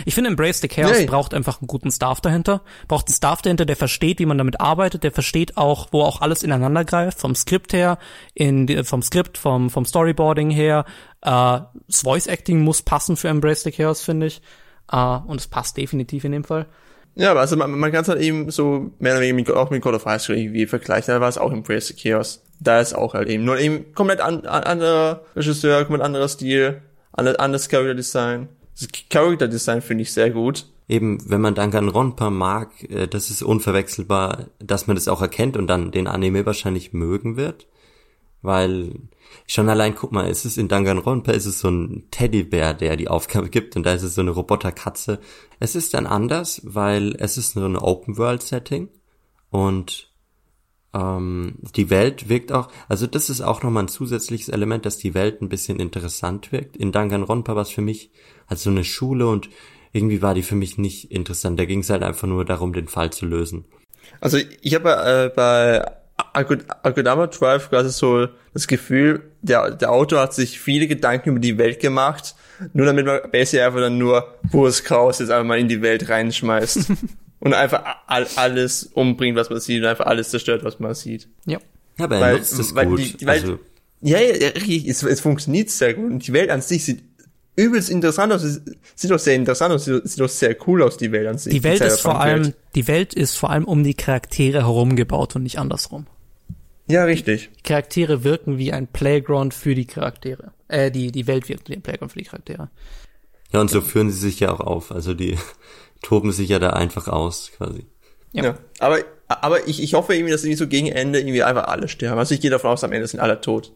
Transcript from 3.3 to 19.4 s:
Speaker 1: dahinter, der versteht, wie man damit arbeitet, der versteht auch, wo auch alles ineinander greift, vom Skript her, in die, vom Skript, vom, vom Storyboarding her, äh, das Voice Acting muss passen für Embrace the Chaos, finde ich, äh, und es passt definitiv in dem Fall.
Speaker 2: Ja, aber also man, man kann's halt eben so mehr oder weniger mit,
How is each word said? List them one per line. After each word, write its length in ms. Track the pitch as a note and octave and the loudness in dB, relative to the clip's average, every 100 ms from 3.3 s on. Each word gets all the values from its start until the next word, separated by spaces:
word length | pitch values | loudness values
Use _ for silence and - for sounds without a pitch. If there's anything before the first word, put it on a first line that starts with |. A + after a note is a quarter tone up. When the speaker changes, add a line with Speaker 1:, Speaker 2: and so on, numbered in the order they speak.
| E3 | 2
Speaker 1:
dahinter, 240 | F#3+ E3+ | 2 2
der 120 | D3+ C#3+ | 2 2
versteht, 420 | C3 - D#3+ F#3 | -2 0 0 2
wie 80 | D#3+ | 2
man 100 | C#3 | 2
damit 240 | C3 - | 0 0
arbeitet, 440 | D3 D#3 F#3+ F3 | 0 2 0 0
der 80 | D3 | -2
versteht 440 | - B2+ D#3+ E3+ - | 0 0 0 0 2
auch, 320 | C#3+ D3 - | 2 2 0
wo 100 | D3+ | 2
auch 180 | D3 - | 2 2
alles 220 | D3+ D#3+ | -2 0
ineinander 420 | - C3 C3 D#3 | 0 0 2 0
greift, 340 | D#3+ F3 F3+ - | 2 0 0 -2
vom 160 | - | -4
Skript 380 | D3+ - F#3 - | -2 0 -2 0
her, 260 | F3+ F3 F3 - - - | 2 2 0 -6 -20 -18
in 320 | - D3 C3+ C3 | -2 2 4 2
die, 180 | D#3 | 0
vom 160 | B2+ B2+ | 0 -2
Skript, 380 | - F3 F3 - | 0 0 0 -2
vom, 320 | D3 B2+ B2 | 0 2 0
vom 160 | C3+ B2 | 0 0
Storyboarding 640 | E3+ E3 D#3 D#3 D#3 D3+ | 2 2 4 2 2 2
her, 340 | D3+ D#3 D3+ D3 - - _ | 2 2 2 0 -10 -20 _
äh, 380 | - B2 B2 B2 - - - | 0 4 4 2 -4 -20 -4
das 160 | - | -2
Voice 240 | B2+ D3+ - | 2 0 0
Acting 340 | F3 - E3 | -4 0 2
muss 220 | D#3 D#3 | 4 2
passen 340 | - D3+ - D#3+ | 0 0 0 -2
für 120 | E3+ | 0
Embrace 340 | D3+ D3+ D3+ | 2 2 0
the 80 | D#3+ | -4
Chaos, 300 | - D#3 D#3 | -2 0 0
finde 240 | - D#3+ D#3+ | -2 -2 -2
ich, 160 | - - - - - - | -6 -18 -20 -20 -20 -4
äh, 40 | C3 | 0
und 440 | B2+ B2+ - C#3+ | 0 -2 -4 -10
es 60 | - | -6
passt 320 | B2 - - | -6 -6 -8
definitiv 460 | C3+ C#3 B2 C#3+ | -4 -4 -4 -6
in 80 | C#3+ | -4
dem 120 | D3 | -6
Fall. 220 | D3 D#3+ D#3 _ _ - _ | -4 -6 -6 _ _ -20 _
Speaker 2:
Ja, 160 | - F#3+ | 0 4
aber 100 | D#3 | 4
also 160 | C3+ D#3+ | 4 2
man, 140 | C#3+ | 0
man 200 | C#3+ D3+ | 0 0
kann's 160 | D#3+ E3 | 2 0
halt 120 | E3 | 2
eben 300 | D#3+ D#3 D#3 | 0 0 -4
so 400 | D#3 C#3+ C#3 C#3+ - | 0 0 0 -4 -2
mehr 140 | C3 | 0
oder 80 | C3 | 2
weniger 120 | B2+ | 2
mit, 140 | B2+ | 2